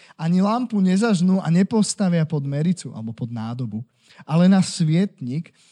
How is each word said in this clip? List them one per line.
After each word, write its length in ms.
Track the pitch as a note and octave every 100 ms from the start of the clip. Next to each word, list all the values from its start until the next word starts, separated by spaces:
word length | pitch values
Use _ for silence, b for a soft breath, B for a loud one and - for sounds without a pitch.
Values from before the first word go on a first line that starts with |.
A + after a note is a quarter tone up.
| B B
ani 240 | D#3+ F#3
lampu 400 | G3+ A#3 A#3+ G#3
nezažnú 640 | F#3 F#3+ A#3 F3+ F#3 F#3+
a 80 | D#3+
nepostavia 720 | E3+ G3 A3+ G3+ - F#3+ E3+
pod 240 | D#3 D3+ C#3
mericu 480 | C#3+ E3+ F3+ - A2
alebo 160 | A2+
pod 240 | A2+ A#2 A#2
nádobu, 480 | A2 A#2+ A#2 G#2+ - B B B
ale 240 | B E3 F3+
na 160 | F#3+
svietnik, 880 | F3 - D#3+ E3 G3+ - B2 D3 - _ b